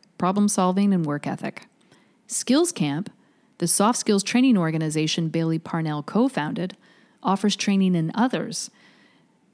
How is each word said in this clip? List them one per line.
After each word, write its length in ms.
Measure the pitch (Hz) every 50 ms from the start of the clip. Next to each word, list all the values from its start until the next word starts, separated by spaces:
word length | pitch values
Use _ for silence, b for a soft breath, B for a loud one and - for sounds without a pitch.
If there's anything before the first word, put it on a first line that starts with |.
| _ _ _ -
problem 300 | 180 175 196 202 202 202
solving, 460 | - - 185 180 185 196 202 202 196
and 120 | 180 160
work 220 | 147 147 147 - -
ethic. 400 | - - - 196 - - - - _ _ b b b b b b b b b b
Skills 440 | - - - - 247 294 349 339
Camp, 380 | - - - 147 139 151 202 - - b b b b b b b b b
the 100 | 175 165
soft 320 | - - 196 214 240 -
skills 240 | - - 214 196 196
training 340 | - - 240 254 269 240 190
organization 720 | 170 160 156 160 160 156 151 160 156 151 - - 165 160
Bailey 320 | 156 165 165 165 160 165
Parnell 440 | - - - 165 160 156 151 147 143
co-founded, 760 | - - 202 240 269 - 160 147 151 - - 180 185 - b b b b b b b b b
offers 360 | b - 190 196 - 208 196 -
training 380 | - - 202 196 190 185 180
in 180 | 170 160 160 -
others, 560 | - 233 262 - 165 156 - 165 - - - b b b b b b b b b b b b b b b _